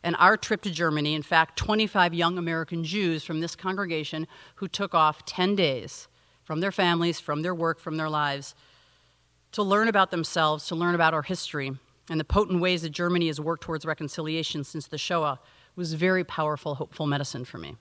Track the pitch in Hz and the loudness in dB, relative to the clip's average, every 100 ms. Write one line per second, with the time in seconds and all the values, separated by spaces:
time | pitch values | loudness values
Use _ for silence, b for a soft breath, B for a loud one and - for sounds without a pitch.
0 | 170 170 180 214 - 220 208 160 170 151 | -2 6 6 6 0 -4 -2 -2 0 2
1 | 147 151 147 165 160 - - 214 214 202 | 0 -2 2 4 4 -2 0 0 2 2
2 | 175 170 170 180 170 165 160 170 160 196 | 2 2 0 0 -2 -4 -4 -6 -4 0
3 | 185 160 - 156 165 - 185 190 196 160 | 0 0 -4 -4 -4 -4 -4 -4 -2 -4
4 | 151 156 160 B B B 190 - 196 170 | -4 -6 -8 B B B -8 -4 0 4
5 | 156 151 - - 180 202 160 131 90 - | 4 2 -10 0 2 4 2 0 -6 -14
6 | - b b b _ 160 190 185 180 170 | -18 b b b _ -2 -2 2 2 4
7 | 170 160 - 151 170 175 165 160 - 156 | 0 -2 -4 -4 -2 -2 -2 -2 -6 -6
8 | 156 151 147 139 135 - b b b b | -2 -2 -2 -4 -10 -18 b b b b
9 | b b b _ _ - 202 202 226 202 | b b b _ _ -2 2 4 4 4
10 | 185 170 156 180 156 151 - 165 175 175 | 4 2 -2 2 2 2 -4 -2 0 4
11 | 160 156 139 185 - 151 135 135 _ _ | 4 2 -2 -6 -6 -6 -6 -8 _ _
12 | - 160 151 202 202 180 180 180 160 151 | -6 -4 2 2 4 2 2 0 -2 -2
13 | 175 180 165 147 151 165 - 160 160 151 | 0 2 2 0 -4 -4 -4 -6 -4 -4
14 | 147 - 156 160 156 151 139 160 - 151 | -4 -6 -4 -2 -4 -6 -6 -8 -8 -8
15 | - 175 151 131 b b b - 170 156 | -2 0 0 -4 b b b -8 -6 0
16 | 185 185 175 - 156 147 156 139 156 - | 2 2 0 -2 -2 -2 -4 -6 -6 -4
17 | 151 143 139 131 123 98 76 - | 0 0 -2 -6 -10 -12 -12 -14